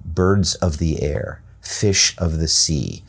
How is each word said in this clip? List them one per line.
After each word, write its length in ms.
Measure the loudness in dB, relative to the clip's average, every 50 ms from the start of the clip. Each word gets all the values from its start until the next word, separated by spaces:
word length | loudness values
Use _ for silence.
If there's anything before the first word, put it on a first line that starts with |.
| -8
birds 480 | -4 0 2 4 4 4 2 2 0 0
of 240 | 0 0 -2 0 0
the 240 | 0 0 0 0
air, 400 | -2 -2 -2 -4 -6 -6 -10 -14 -18 -20 -20 -14
fish 560 | -8 -6 -2 0 2 2 2 2 2 0 0
of 220 | 0 0 0 0 0
the 100 | 0 2
sea, 560 | 2 2 2 2 0 -2 -2 -4 -8 -12 -14